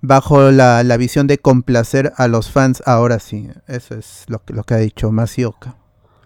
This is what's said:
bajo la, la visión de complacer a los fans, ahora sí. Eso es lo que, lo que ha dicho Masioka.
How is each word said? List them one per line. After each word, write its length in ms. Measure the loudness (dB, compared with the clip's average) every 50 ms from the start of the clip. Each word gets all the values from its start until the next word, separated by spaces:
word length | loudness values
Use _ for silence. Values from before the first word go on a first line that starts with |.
bajo 500 | 0 2 2 2 2 2 4 4 6 6
la, 320 | 6 6 6 6 4 2 2
la 140 | 0 0 0
visión 300 | -2 -2 -2 -2 0 0
de 120 | 0 0
complacer 720 | _ 2 2 2 0 0 -2 -2 -2 -2 -2 -2 -2 -2 -2 -2
a 100 | -2 0
los 220 | 0 -2 -4 -2
fans, 300 | -2 0 0 0 -2 -2 -2
ahora 340 | 0 0 0 2 0 -2 -4
sí. 300 | -6 -10 -14 -14 -14 -16 -20 -20 _ -16
Eso 280 | -16 -16 -14 _ -18
es 280 | -18 -18 -20 -20 -20 -14 -14
lo 160 | -14 -14 _
que, 100 | -12 -12
lo 100 | -12 -6
que 100 | -2 -2
ha 20 | -2
dicho 340 | -2 -2 -4 -6 -4 -2
Masioka. 640 | -2 -2 -4 -4 -4 -6 -6 -6 -8 _ -20 -20 -20 _ _ _ _ _ _ _ _ _ _